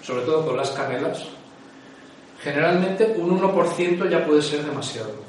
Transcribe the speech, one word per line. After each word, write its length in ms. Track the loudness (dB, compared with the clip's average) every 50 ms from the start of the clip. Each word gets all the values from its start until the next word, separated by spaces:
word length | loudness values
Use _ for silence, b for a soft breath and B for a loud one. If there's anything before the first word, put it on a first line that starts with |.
| -8
sobre 180 | -6 -6 -4
todo 240 | -2 0 0 0 0
con 120 | 0 -2 -2
las 140 | -2 -4
canelas. 540 | -4 -4 -4 -4 -4 -4 -4 -4 -4 -6 -10 -12 -16 -18 -20 -20 -20 -20 -20 B B B B B B B B B B B -20 -20 -20 -10
Generalmente 720 | -8 -4 0 2 2 4 4 4 2 2 2 2 2 2 2 0
un 140 | 0 2
uno 200 | 2 2 2 2
por 160 | 4 4 2 2
ciento 360 | 2 0 0 0 2 2 2
ya 200 | 2 2 2 2
puede 160 | 4 4 4
ser 220 | 4 2 -2 -4 -4
demasiado. 480 | -4 -6 -6 -6 -8 -8 -8 -8 -8 -10 -12 -14